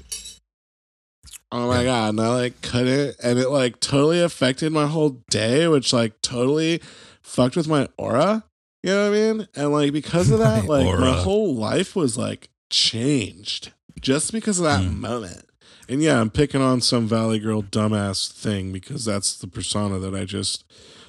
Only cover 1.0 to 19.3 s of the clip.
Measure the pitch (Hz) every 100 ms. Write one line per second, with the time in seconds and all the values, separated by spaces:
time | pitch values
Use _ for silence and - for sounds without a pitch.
1 | _ _ - - _ 120 120 123 123 120
2 | 110 107 113 123 123 - - 123 123 131
3 | 143 - 120 123 127 143 123 - - 139
4 | 147 175 170 - 131 135 160 156 147 160
5 | 151 127 - 107 110 135 170 151 120 127
6 | 113 - - 120 127 151 160 165 - -
7 | - - - - 127 180 156 156 127 -
8 | 101 117 175 220 - _ _ _ 180 196
9 | 208 208 220 220 208 - 147 147 143 147
10 | - 170 185 220 220 220 - 143 - -
11 | 127 127 92 104 196 127 107 131 190 202
12 | 143 113 107 104 - _ - - - 113
13 | 127 143 98 - 104 - - - _ -
14 | - 139 - 226 220 180 165 143 92 87
15 | 107 120 107 - - _ _ - - 131
16 | 156 131 110 - 143 139 131 127 - 123
17 | 113 113 113 110 110 107 101 110 107 107
18 | 101 95 - - - 101 95 92 - 135
19 | 113 101 -